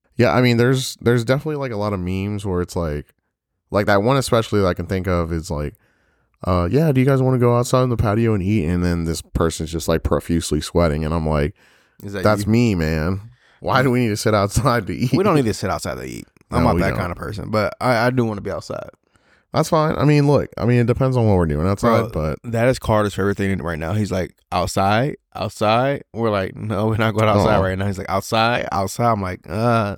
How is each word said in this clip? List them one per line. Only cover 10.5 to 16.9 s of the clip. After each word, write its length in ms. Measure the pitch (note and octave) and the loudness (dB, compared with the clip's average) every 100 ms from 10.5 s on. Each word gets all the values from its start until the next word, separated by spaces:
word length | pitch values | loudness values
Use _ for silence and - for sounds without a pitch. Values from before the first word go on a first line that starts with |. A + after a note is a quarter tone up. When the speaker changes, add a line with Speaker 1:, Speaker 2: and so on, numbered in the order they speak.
| D#2 | -4
Speaker 1:
sweating. 420 | - E2+ E2+ D2 | -2 0 2 0
And 100 | D#2 | -2
I'm 140 | E2+ D#2 | -2 0
like, 260 | D2+ D2 - _ _ _ _ | 0 -2 -4 _ _ _ _
Speaker 2:
Is 120 | G2+ | -12
that 100 | G2 | -2
Speaker 1:
"That's 220 | G#2+ G#2 G#2 | 0 2 2
Speaker 2:
you? 60 | |
Speaker 1:
me, 240 | A2+ A#2+ F2+ | 2 4 2
man. 540 | D#2 D#2+ D#2+ G2 A2+ - _ _ | 0 0 -2 -4 -8 -20 _ _
Why 220 | E2+ B2 | -2 0
do 80 | C3 | 2
we 80 | B2 | 0
need 100 | A#2 | 0
to 80 | G#2 | -2
sit 160 | G#2+ | 0
outside 540 | G#2+ G#2 - C3 A#2+ F2+ | 0 0 0 0 -2 -2
to 60 | F2+ | -4
eat?" 160 | C3 | -2
Speaker 2:
We 120 | D#3 | 0
don't 120 | G3+ D#3 | 2 2
need 100 | A#2 | 0
to 80 | |
sit 160 | F#2+ G2 | -2 -4
outside 260 | D#2+ F#2 B1+ | -4 -6 -8
to 100 | C2 | -10
eat. 220 | A#1 - _ - | -12 -16 _ -6
I'm 120 | B2+ | 0
Speaker 1:
No, 40 | B2 | 2
Speaker 2:
not 60 | F2 | 2
Speaker 1:
we 60 | |
Speaker 2:
that 80 | F#2 | 0